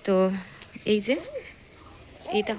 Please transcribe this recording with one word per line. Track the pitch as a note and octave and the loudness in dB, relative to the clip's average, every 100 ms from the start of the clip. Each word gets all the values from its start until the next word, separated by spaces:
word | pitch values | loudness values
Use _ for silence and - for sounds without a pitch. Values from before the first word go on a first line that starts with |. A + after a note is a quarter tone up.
| - | 2
তো | F#3+ F#3+ F#3+ F#3 - - - G#3 | 4 4 0 -6 -16 -18 -4 2
এই | G#3 G#3 | 2 2
যে | D#4 C5 C#5+ - - - - - - - - - G#3 | -2 -4 -10 -12 -16 -20 -20 -20 -20 -20 -16 -4 -2
এটা | G#3 | 0